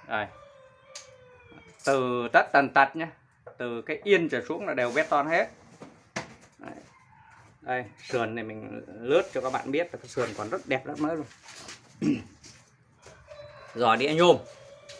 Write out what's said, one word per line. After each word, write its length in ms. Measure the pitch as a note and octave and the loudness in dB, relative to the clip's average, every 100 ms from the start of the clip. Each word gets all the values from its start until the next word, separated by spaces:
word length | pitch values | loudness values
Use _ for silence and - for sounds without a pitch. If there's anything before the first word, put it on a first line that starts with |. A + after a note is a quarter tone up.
| - | -6
Đây. 180 | A2 G#2 - - - - - - C5+ - - - - - - - - | -6 -6 -10 -20 -20 -20 -20 -20 -20 -20 -20 -20 -20 -20 -20 -20 -4
Từ 440 | - C3+ B2+ B2 A#2+ | 0 2 0 -2 2
tất 200 | F3 - | 4 6
tần 160 | C#3+ C3+ | 4 4
tật 280 | C#3+ C#3 D#3+ | 4 4 2
nhé. 100 | E3 - _ _ - - | -10 -12 _ _ -20 -10
Từ 240 | B2 A#2 | -8 -6
cái 180 | A2+ D#3 | -6 -6
yên 240 | G3+ F#3+ D#3+ | 4 4 4
trở 160 | B2+ - | -2 -4
xuống 180 | E3 G3 | -6 -4
là 80 | |
đều 180 | C3 A#2+ | -2 0
Beton 320 | B2+ D#3 D3+ C#3+ | 0 2 2 2
hết. 240 | E3+ - - - - - - _ - - - - - | 0 0 -6 -20 -20 -20 -20 _ -10 -10 -16 -20 -20
Đấy. 160 | - - - _ _ - - - - _ | -18 -16 -20 _ _ -20 -20 -20 -20 _
Đây, 240 | C3 B2+ A2+ - - | -6 -6 -6 -14 -6
sườn 260 | B2+ A2 | -4 -2
này 100 | A#2 | -4
mình 380 | A2 G#2+ G#2+ A2 - G2+ | -8 -12 -12 -14 -14 -10
lướt 220 | A#2+ D#3+ - | 0 2 2
cho 60 | C3+ | -4
các 120 | B2+ | -4
bạn 180 | C3 - | -4 -2
biết 180 | C#3+ F3 | -4 -4
là 60 | - | -8
cái 60 | B2+ | -8
sườn 200 | - A#2 G#2+ | -4 -4 -4
còn 140 | G#2+ | -6
rất 180 | D#3+ - | -6 -4
đẹp, 180 | C3 C3+ | -6 -4
rất 140 | C#3+ | -4
mới 160 | D3+ D#3+ | -4 -4
luôn. 100 | C3 - - - - - - - | -8 -16 -20 -20 -18 -20 -20 -4
<clears throat> 220 | - - - - - - _ _ _ _ - - - - - - - | 0 0 -4 -20 -20 -20 _ _ _ _ -20 -20 -20 -20 -20 -20 -12
Giò 220 | A2+ A#2+ A2+ | 2 4 6
đĩa 180 | C#3 | 4
nhôm. 220 | D#3 F3 C#3+ - - - - - - | 6 8 6 2 -18 -20 -20 -20 -20